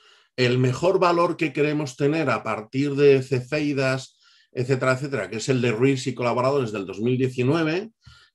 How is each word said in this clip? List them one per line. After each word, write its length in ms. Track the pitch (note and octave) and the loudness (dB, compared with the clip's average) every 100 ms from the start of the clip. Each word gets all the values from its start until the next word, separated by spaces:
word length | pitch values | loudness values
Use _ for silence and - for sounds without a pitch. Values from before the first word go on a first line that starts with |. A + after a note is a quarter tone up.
| _ _ _ - | _ _ _ -2
el 220 | B2 B2 | 0 2
mejor 400 | B2+ B2+ F3 F#3+ | 2 2 2 4
valor 380 | F3 E3+ F3 E3 | 4 4 0 0
que 160 | D#3 | -4
queremos 440 | D3+ D3 D3+ D3 - | 0 0 0 -4 -2
tener 320 | C#3+ D#3+ C#3 | 0 0 0
a 140 | A2 | -2
partir 540 | A2+ G#2+ G#2+ C3 C#3+ C#3 | -2 -8 -6 -4 -2 4
de 260 | C#3+ C3+ | 6 6
Cefeidas, 960 | B2+ B2+ B2+ D3+ D3 C3+ C3+ C3 - _ _ _ _ | 2 -4 -2 -4 -2 0 0 -2 -6 _ _ _ _
etcétera, 440 | - B2 C3 C3 | -6 -2 0 2
etcétera, 360 | B2+ C#3+ C3 F#2+ | 0 -2 -6 -4
que 60 | A2 | -6
es 120 | - | -2
el 140 | C3 | 0
de 80 | A#2+ | 2
Ruiz 380 | A2 C3+ C3 B2+ | 2 2 2 -2
y 60 | |
colaboradores 580 | A#2+ A#2+ A#2 B2+ C#3+ A#2 | -4 -2 0 0 0 -2
del 140 | G#2 F#2 | -6 -8
dos 140 | F#2+ | -4
mil 160 | A#2+ B2+ | -2 0
diecinueve, 760 | C3 B2+ B2 E3 D#3 E3+ A3+ _ - - _ | -2 0 0 0 0 -4 -6 _ -20 -20 _